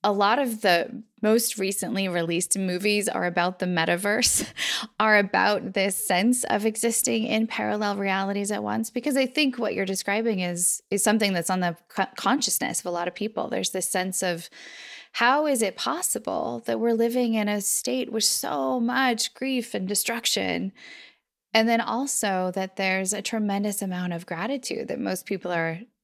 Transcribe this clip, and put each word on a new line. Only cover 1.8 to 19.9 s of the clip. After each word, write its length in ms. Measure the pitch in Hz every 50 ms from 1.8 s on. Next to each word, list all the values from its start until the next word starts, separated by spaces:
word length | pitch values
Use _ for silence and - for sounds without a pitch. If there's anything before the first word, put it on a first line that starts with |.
| - 226 202 190 196 185
released 500 | 175 175 170 165 170 170 180 - - 196
movies 500 | 190 185 180 180 196 208 208 208 202 208
are 160 | - 185 180
about 340 | 175 175 175 175 180 185 -
the 80 | 190
metaverse, 800 | 180 180 165 165 170 175 175 190 202 208 226 240 - - - - - - - - -
<laughs> 280 | - - - - _ _
are 180 | 214 220 214 208
about 560 | 202 190 - 190 185 202 208 190 - 190 190
this 220 | 196 190 196 190
sense 480 | - - - 185 175 202 240 247 247 -
of 200 | - - 208 208
existing 600 | 220 214 220 - 233 226 - - 254 233 226 214
in 220 | - 214 220 226
parallel 500 | 220 - - 214 214 214 208 214 208 202
realities 540 | 202 196 196 190 196 196 196 202 202 202 202
at 120 | 208 208
once? 260 | 214 208 208 226 226 -
Because 300 | _ 247 240 302 269 277
I 80 | 262
think 320 | 254 254 302 302 269 247 -
what 160 | 233 - -
you're 100 | 185 196
describing 560 | 185 190 190 - - 196 214 226 233 214 185
is, 420 | 180 175 175 175 175 - - - _ _
is 120 | 196 202
something 320 | - 220 214 220 214 202 190
that's 160 | 175 165 -
on 100 | 185 185
the 160 | 180 175 170 - _ _
co-, 180 | - - 190 - -
consciousness 640 | - - 196 233 302 - - - - - - - -
of 60 | -
a 40 | 180
lot 180 | 175 170 175 180
of 60 | 180
people. 340 | - 208 214 214 - - 226
There's 220 | 233 196 190 -
this 180 | - 190 180 -
sense 340 | - 190 185 190 180 -
of, 260 | - 180 175 165 170 - - - - - - - - - - - - _ _
how 320 | - 233 247 269 294 311
is 160 | 302 277 233
it 140 | 220 190 185
possible 880 | - - 226 269 339 359 - - - 220 - - - - 226 240 233 226
that 140 | - 233 220
we're 120 | 226 233
living 420 | 233 226 233 240 233 254 247 233 226
in 120 | 220 208 208
a 120 | 208 208
state 500 | 196 - - - - - 240 262 247 -
with 140 | 220 220 208
so 560 | - - - - - - 285 269 262 262 254
much 520 | 233 233 247 254 269 254 233 220 - -
grief 400 | _ - 262 269 262 254 233 -
and 140 | - 208 190
destruction? 840 | 185